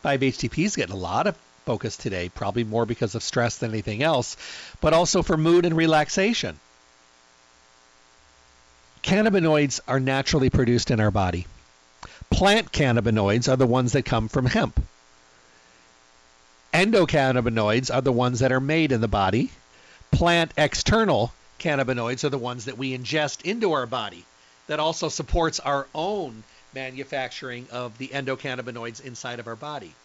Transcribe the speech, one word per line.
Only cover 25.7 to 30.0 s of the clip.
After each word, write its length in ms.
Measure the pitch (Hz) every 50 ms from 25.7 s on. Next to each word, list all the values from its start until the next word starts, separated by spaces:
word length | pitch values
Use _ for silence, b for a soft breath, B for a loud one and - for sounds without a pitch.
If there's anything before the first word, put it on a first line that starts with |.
| 143 139 135 - -
own 480 | 156 160 196 220 202 170 131 113 110 107 b b b b _ -
manufacturing 880 | 135 131 131 131 131 135 135 147 135 131 123 - - - 127 120 120 127 127
of 260 | 120 123 123 120 107
the 120 | 117 131 127
endocannabinoids 920 | 127 139 135 131 135 127 - 139 127 127 120 127 120 120 117 120 117 - -
inside 360 | 135 120 - - 123 123 117
of 80 | 113
our 80 | 120 113
body. 400 | 110 101 101 - - 101 82 - _